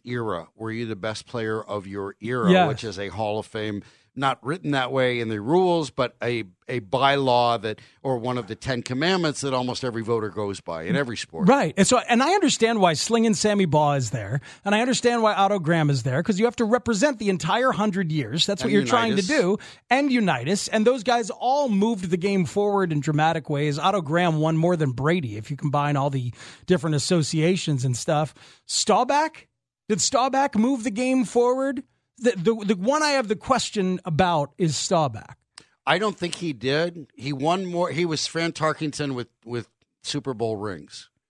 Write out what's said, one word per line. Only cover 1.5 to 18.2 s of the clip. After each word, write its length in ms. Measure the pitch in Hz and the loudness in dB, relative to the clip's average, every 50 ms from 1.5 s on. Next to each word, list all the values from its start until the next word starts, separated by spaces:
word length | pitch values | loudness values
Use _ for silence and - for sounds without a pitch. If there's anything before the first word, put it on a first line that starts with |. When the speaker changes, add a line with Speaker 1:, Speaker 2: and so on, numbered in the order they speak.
| 110 110 | -4 -4
Speaker 1:
of 280 | 107 104 101 104 90 98 | -6 -6 -8 -8 -8 -8
your 260 | 98 101 98 98 - _ | -8 -8 -8 -8 -10 _
era, 320 | 104 117 127 123 113 180 | -8 -6 -4 0 4 4
Speaker 2:
Yes. 160 | 180 185 175 147 | 6 6 4 2
Speaker 1:
which 160 | 135 110 117 | -2 -4 -8
is 160 | 107 92 98 | -10 -8 -8
a 80 | 101 95 | -10 -8
Hall 320 | 87 101 110 104 107 110 | -6 -6 -4 -4 -4 -4
of 60 | 101 | -6
Fame, 360 | - - 110 107 107 104 101 - - _ _ _ _ _ | -6 -8 -6 -6 -4 -6 -8 -10 -12 _ _ _ _ _
not 280 | 131 139 135 127 - - | -4 -2 -2 -2 -4 -6
written 280 | 131 160 180 156 147 | -8 -8 -6 -4 -2
that 180 | 143 135 127 123 | -2 -2 -2 -2
way 300 | 135 131 127 123 123 120 | 0 0 0 0 0 -2
in 80 | 117 110 | -2 -4
the 120 | 110 104 | -4 -4
rules, 500 | 101 127 165 185 185 180 170 165 151 120 | -2 0 2 2 4 2 2 0 -2 -4
but 260 | - - 123 117 - _ | -4 -4 -4 -4 -4 _
a, 220 | 107 120 120 117 107 92 - _ _ - | -4 -4 -2 -4 -6 -8 -14 _ _ -8
a 120 | 131 120 | -8 -8
bylaw 840 | 101 92 - 127 135 139 139 143 135 127 123 123 120 120 117 110 | -4 -4 0 2 4 4 4 4 4 4 4 4 4 4 2 0
that, 160 | 98 110 104 - - - _ _ | -2 -6 -8 -8 -12 -20 _ _
or 160 | - 135 131 117 | -6 -4 -4 -2
one 180 | 113 123 123 123 | -2 -4 -4 -4
of 100 | 110 92 | -6 -6
the 80 | 110 | -10
Ten 260 | - - 135 131 120 | -8 -6 -4 -4 -4
Commandments 580 | - - 127 131 156 180 190 185 165 151 131 - | -4 -4 -4 -2 0 2 2 2 0 0 -2 -2
that 120 | 139 139 131 | -2 -2 0
almost 300 | 127 127 123 113 - 131 | 0 0 -2 -4 -4 -4
every 180 | 123 110 113 | -4 -4 -4
voter 260 | 110 110 117 113 107 104 | -2 0 0 0 -2 -4
goes 300 | 85 104 104 101 98 - | -4 -4 -4 -4 -4 -6
by 220 | - - 85 80 | -8 -8 -8 -6
in 140 | 80 87 - | -2 -2 0
every 200 | 139 143 120 107 | 0 0 -2 -6
sport. 320 | - - - - - 180 185 | -8 -10 -10 -6 2 4 4
Speaker 2:
Right. 240 | 269 285 202 156 - | 4 4 2 0 2
And 100 | 196 190 | 2 2
so, 140 | - 254 233 | 4 4 2
and 200 | - - 240 233 | 2 2 2 2
I 120 | 269 320 392 | 4 4 4
understand 460 | 415 349 254 - - 226 226 233 214 | 4 2 2 2 2 2 2 4 4
why 140 | 185 175 156 | 4 4 4
Slingin' 400 | - - - 226 233 226 226 202 | 0 0 0 2 2 2 2 2
Sammy 320 | - - 214 208 202 190 | 2 2 2 2 2 2
Baugh 260 | 156 143 151 151 143 | 2 2 2 2 2
is 180 | 143 139 123 104 | 2 0 -2 -4
there, 300 | - 117 101 98 131 143 - - - - _ | -6 -8 -6 -4 -6 -6 -6 -8 -16 -8 _
and 100 | 202 202 | 0 2
I 60 | 214 | 2
understand 420 | 240 262 226 - - 240 240 233 | 2 2 0 2 2 2 2 4
why 100 | 220 214 190 | 2 2 4
Otto 260 | 185 196 196 208 196 | 4 4 2 2 0
Graham 300 | 151 156 170 165 156 147 | 0 2 2 4 4 2
is 120 | 143 127 | 2 0
there, 180 | 113 135 123 151 165 | 0 0 -2 0 0
'cause 160 | - 190 185 | 0 2 2
you 40 | 226 | 2
have 100 | 240 - | 0 2
to 80 | - 233 | 0 2
represent 560 | 208 247 240 - 240 226 185 277 302 254 208 | 2 2 2 2 0 0 2 2 2 0 0
the 80 | 220 196 | 0 0
entire 400 | 190 170 - 165 196 233 254 262 | 0 0 0 0 0 2 2 2
hundred 400 | 180 170 208 214 175 196 185 151 | 2 2 0 0 0 0 -2 0
years. 360 | 156 151 | -2 -2